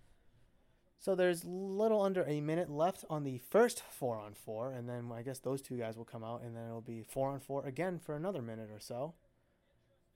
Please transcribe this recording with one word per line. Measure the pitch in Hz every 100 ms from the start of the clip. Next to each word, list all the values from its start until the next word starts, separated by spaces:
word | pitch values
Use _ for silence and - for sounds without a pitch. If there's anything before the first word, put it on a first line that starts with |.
| - - _ - _ _ _ _ _ _
So | -
there's | 185 180 170
little | 170 180 196 190 220 214
under | 196 185 143
a | 147
minute | 147 160 175
left | 147 170 - -
on | 156
the | 139 127
first | - 196 233 -
four-on-four, | - - 127 110 107 104 - 110 127
and | 127 120
then | 123 120
I | 117
guess | 120 127
those | - 139
two | 139 123
guys | 113 113
will |
come | 117 117
out, | 110 117
and | 120 113
then | 113
it'll | 117
be | 113 113
four-on-four | 107 - 135 139 - 139 139
again | 127 185 170
for | - 147
another | 180 180
minute | 117 110 107
or | 107
so. | - 120 151 - _ _ _ _ _ _ _ _ _